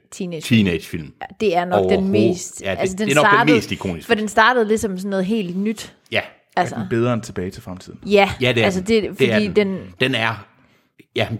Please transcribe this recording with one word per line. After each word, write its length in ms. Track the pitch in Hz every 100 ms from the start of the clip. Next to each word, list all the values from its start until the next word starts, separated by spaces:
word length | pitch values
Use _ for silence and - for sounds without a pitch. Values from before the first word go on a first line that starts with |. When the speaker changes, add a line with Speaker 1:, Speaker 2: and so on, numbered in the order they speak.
| _
Speaker 1:
Teenage. 300 | - 180 170
Speaker 2:
teenagefilm. 720 | - 113 98 82 - 82 73 -
Speaker 1:
Ja, 40 | - -
det 160 | 214 170
er 80 | 175
nok 120 | 202
den 40 | 190
Speaker 2:
Overhovedet. 260 | 190 190
Speaker 1:
mest, 500 | 196 110 180 - -
Speaker 2:
Ja, 80 | 98
det, 60 | 92
Speaker 1:
altså, 160 | 190 185
den 120 | 220
Speaker 2:
det 40 |
er 40 | 143
nok 100 | 202
Speaker 1:
startede, 220 | 208 151
Speaker 2:
den 80 | 110
mest 160 | -
ikoniske. 360 | 95 95 85 76
Speaker 1:
for 60 | 214
den 120 | 214
startede 380 | 226 220 254 214
ligesom 300 | 220 220 185
sådan 120 | 202
noget 160 | 196 185
helt 320 | 226 175 180
nyt. 380 | 208 220 - _ _
Speaker 2:
Ja. 100 | 107 - - _ -
Speaker 1:
Altså. 200 | 143 117
Speaker 3:
Er 40 |
den 100 | 95
bedre 240 | 117 120
end 80 | 117
Tilbage 300 | - - 92
til 100 | -
Fremtiden? 360 | - 92 - - -
Speaker 1:
Ja, 260 | 202 196 -
Speaker 2:
Ja, 100 | 123
det 80 | 117
er 40 | 196
Speaker 1:
altså, 140 | 180
Speaker 2:
den. 220 | 185 226
Speaker 1:
det, 160 | 156 -
Speaker 2:
Det 100 | 131
er 40 |
Speaker 1:
fordi 140 | 110 208
Speaker 2:
den. 80 | 202
Speaker 1:
den 240 | 196 185 92 -
Speaker 2:
Den 160 | 131 120
er... 300 | 113 110 - _ _ _ _ _ _ 117
Ja, 120 | 107